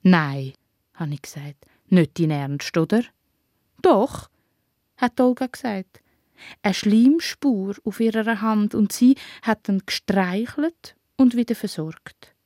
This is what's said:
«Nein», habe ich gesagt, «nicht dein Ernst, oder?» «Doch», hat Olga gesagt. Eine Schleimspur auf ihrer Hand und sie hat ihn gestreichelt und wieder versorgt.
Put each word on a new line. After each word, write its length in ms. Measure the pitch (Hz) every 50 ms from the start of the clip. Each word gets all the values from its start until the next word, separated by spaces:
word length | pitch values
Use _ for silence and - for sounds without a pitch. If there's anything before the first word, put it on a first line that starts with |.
«Nein», 500 | _ 185 180 170 156 139 139 139 135 131 - _ _ _ _ _ _ _
habe 220 | _ - 170 147 147
ich 80 | 143
gesagt, 420 | - - - 151 143 147 143 _ _ _ _ _ _ _
«nicht 300 | 190 180 160 - _ -
dein 120 | 165 156
Ernst, 460 | 151 143 139 139 143 143 - - -
oder?» 260 | 175 160 160 208 226 240 - _ _ _ _ _ _ _ _ _ _ _ _ _ _
«Doch», 480 | - 370 294 196 226 277 - - - _ _ _ _ _ _ _ _ _ _ _ _ _ _ _
hat 200 | - 240 _ -
Olga 280 | 254 254 247 - 262
gesagt. 560 | 247 - - - 247 208 190 185 _ _ - _ _ _ _ _ _ _ _ - - - _
Eine 120 | - 208 185
Schleimspur 1000 | - - 214 208 226 233 262 302 330 - - - _ - 285 240 196 190 196 202 - _
auf 160 | 220 196 -
ihrer 400 | 226 226 214 220 214 220 233 202
Hand 340 | 214 226 220 214 208 208 -
und 160 | - 208 196
sie 240 | - - 247 254 269 - - - - -
hat 260 | - - 214 214 _ -
ihn 140 | 202 190 -
gestreichelt 1080 | - - - _ - 190 196 185 180 180 202 233 - - - 294 330 339 _ - - _ _ _ _ _
und 200 | - 262 247 240
wieder 180 | 240 233 - 233
versorgt. 800 | - - 202 - - 156 160 160 - _ - _ _ - _ _ _ _